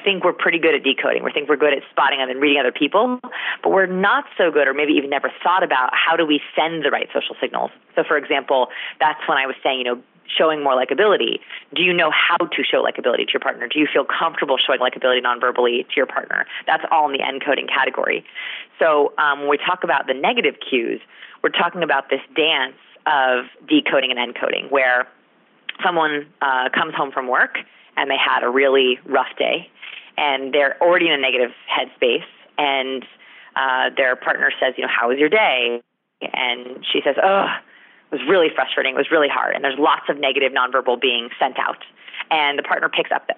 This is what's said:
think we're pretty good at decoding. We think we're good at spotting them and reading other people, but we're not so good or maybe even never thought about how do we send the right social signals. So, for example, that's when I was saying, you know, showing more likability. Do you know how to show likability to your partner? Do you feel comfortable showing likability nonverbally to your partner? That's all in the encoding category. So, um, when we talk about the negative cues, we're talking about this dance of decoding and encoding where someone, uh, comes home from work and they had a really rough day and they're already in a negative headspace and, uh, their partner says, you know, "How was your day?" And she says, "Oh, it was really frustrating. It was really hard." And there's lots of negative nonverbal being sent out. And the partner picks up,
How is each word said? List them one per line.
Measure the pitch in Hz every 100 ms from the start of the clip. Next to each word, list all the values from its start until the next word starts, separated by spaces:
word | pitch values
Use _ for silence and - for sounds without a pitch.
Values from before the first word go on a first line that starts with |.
think | 202 190
we're | 175
pretty | - 180 170
good | 160 143
at |
decoding. | 135 131 127 123
We | 123
think | 151 143
we're | 139
good | 151
at | 139 -
spotting | - 143 139
them | 131
and | 131
reading | 147 143
other | 123
people, | - 143 185 247 247 240 - - -
but | 175
we're | 185 180
not | 185 202 262 - -
so | 180
good | 147 135
or |
maybe | 135 147
even | 147 139
never | 139 135 -
thought | 175 185
about | 165 135 127
how | - 165
do | 165
we | 160 147 -
send | - 156 165
the | 143
right | 117 -
social | - - -
signals. | 127 117 127 - _ -
So, | 156
for | 151
example, | - 143 127 135 123 - - -
that's | 156 147 -
when | 147
I | 131
was | 127
saying, | 156 131
you |
know, | 123 123 - _ - -
showing | 160 151
more | 143
likability. | 127 131 143 214 160 117 - - - -
Do | 160
you | 180
know | 175 156
how | 147 - 170
to | 165 -
show | 131 -
likability | - - 123 117
to | -
your | -
partner? | 135 120 120
Do | 151
you | 143
feel | 151
comfortable | 127 - 165 160 147 127
showing | - 127
likability | 127 - 127 127
nonverbally | 123 120 127 123 123 120 -
to | -
your |
partner? | 127 135 - - - - -
That's | 160 -
all | 160 151
in |
the | 135
encoding | 135 135 143 131 131
category. | 147 131 127 - - - - - - - -
So, | 165 147 147 -
um, | 151 143
when | 143
we | 147
talk | - 180
about | 175 143 -
the |
negative | 131 185 240 156 - -
cues, | 127 117 110 - - - -
we're | 156
talking | - 175 185
about | 156 139 -
this | 135 - 151
dance | 160 151 131 127 - - -
of | 147 131 123 131 - -
decoding | 151 - 143 131
and | 123
encoding | 120 - - 50 -
where | 139 131 123 - _ _ _ _ _ - -
someone, | 185 170 156 147 151 -
uh, | 139 131 127
comes | 156 160
home | 151 143
from | 143 127
work | 135 240 - - - _ -
and | 139
they | 135
had | 139 127
a | 123
really | 131 139 135 127 127 -
rough | 135 123 -
day | - 156 170 _ - - - -
and | 151 135 135
they're | 143 139 -
already | 170 180 170
in |
a | 143
negative | 131 127 120 - -
headspace | - 127 - 127 135 170 - - -
and, | 147 139 131 131 123 - - - - -
uh, | 135 127 127 127
their | 131
partner | 123 160 139 139 -
says, | 135 127
you |
know, | 127
"How | 110 120
was | 135
your | 151
day?" | 214 196 127 120 120 - _ _ -
And | - - 127 123 123 131 -
she | -
says, | 147 135
"Oh, | 190 196 - - - - - _ _
it | 143
was | 127
really | 190 160
frustrating. | - 131 - 131
It | 131
was | 143
really | 160 143
hard." | 127 - -
And |
there's | 143 131
lots | 156 143 -
of | 143
negative | 143 131 131
nonverbal | 131 127 131 123 120
being | 127 120 117 -
sent | 139 123
out. | - - - _ - - -
And | 160 147 143
the |
partner | - 175 -
picks | 170 160
up, | - -